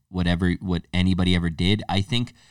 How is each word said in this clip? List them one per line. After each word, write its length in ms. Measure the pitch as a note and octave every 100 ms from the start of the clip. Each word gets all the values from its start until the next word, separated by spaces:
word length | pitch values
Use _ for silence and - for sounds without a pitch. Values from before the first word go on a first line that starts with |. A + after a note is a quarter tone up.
| -
whatever, 440 | F#2 F2 F2 F2+ F2+
what 220 | F#2 F2 -
anybody 420 | F2+ F#2 F#2 F2+
ever 140 | F2+ E2+
did. 340 | D2+ F2+ G#2+ -
I 100 | F#2+
think 320 | F#2+ B2 A#2+ - _